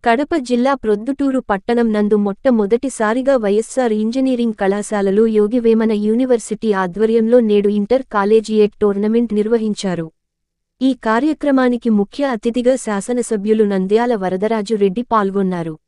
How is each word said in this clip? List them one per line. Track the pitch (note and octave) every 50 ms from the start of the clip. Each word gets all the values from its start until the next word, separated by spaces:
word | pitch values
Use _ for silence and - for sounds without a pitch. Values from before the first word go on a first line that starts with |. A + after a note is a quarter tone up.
| -
కడప | A#3+ A3+ A#3+ D4 - F4
జిల్లా | D#4+ B3+ A#3+ B3 A#3+ B3 C4+ C#4
ప్రొద్దుటూరు | C4+ - G#3+ G#3 G#3 A3 C4+ C#4 - C#4 C#4 C4 B3+ A#3+ -
పట్టణం | G#3 G3 _ - A#3 A#3+ A#3 A3+
నందు | G#3+ G#3+ G#3 G#3 A3
మొట్టమొదటిసారిగా | G#3 G#3 G3+ G3 - _ C4+ B3 A3 G#3 F#3+ A#3 A#3+ - C4+ - - A3+ G#3 A3+ B3+ B3+ C4+ C#4
వైఎస్ఆర్ | B3+ G#3+ G3+ G3+ G#3+ A3+ - - C4 B3+ A#3
ఇంజనీరింగ్ | G#3+ G#3+ G#3+ A3 A#3 C4+ C4 C4 B3+ A#3+ A#3+ A#3
కళాశాలలో | G#3+ - G3+ F#3+ G3 G#3 G3+ - A3 G#3 G3 G3 F#3+ G#3 A3+
యోగి | A3+ A3 G#3+ G#3 G#3 A#3 B3+
వేమన | A3+ A3+ A3+ A3 A3+ A3+
యూనివర్సిటీ | A3 G#3 G#3 G#3 A3 A#3 C4 B3+ B3 A#3 - - G#3+ G#3 - A3
ఆధ్వర్యంలో | G#3 F#3+ F#3+ F#3 E3+ G3+ G#3+ A3 A3+ A#3 A3 A3 A#3+ B3
నేడు | A#3 G#3+ G#3 G#3 G3+ G#3
ఇంటర్ | G#3 G#3 G3+ - A#3+ C4
కాలేజియేట్ | C4+ _ - G#3 G3 G3+ A3 A3 G#3+ G#3+ G#3+ G#3+ G#3+ G#3 _ -
టోర్నమెంట్ | G#3 G#3 G3+ G3 G#3 G#3+ A3+ A#3 A#3+ A3 G#3+
నిర్వహించారు. | G#3 G#3 G#3+ A#3 A#3 A3 A3 G3+ - - G3 F3 E3 E3 D#3+ _ _ _ _ _ _ _ _ _ _ _ _ _ _
ఈ | B3+ C4
కార్యక్రమానికి | B3+ - - A3+ A3 A#3 C4+ D#4 D4+ _ - D4 C#4 C4 B3+ B3 B3 A#3 - A#3
ముఖ్య | A3 G3+ G3+ - - - C#4+
అతిథిగా | C#4 B3 G#3 - A#3 A3+ B3+ A#3 B3 C4
శాసనసభ్యులు | B3 - A3 G#3 G3 G3 - B3 B3 A3+ - A#3 G#3 F#3+ G#3+ A3 A3 G#3+
నంద్యాల | G3+ G3+ F#3+ F#3 F#3+ G#3 A3 A#3+ B3 A#3+
వరదరాజు | G#3 F#3+ F3+ F#3 F#3 G3 G#3+ A3+ A3 G#3 G3 A3+
రెడ్డి | G#3 G3+ G3 F#3 A3+ B3 _
పాల్గొన్నారు. | A#3 A3 G3+ G3 F#3+ G3+ G3 F#3 F3+ F3 E3 E3 D#3 - _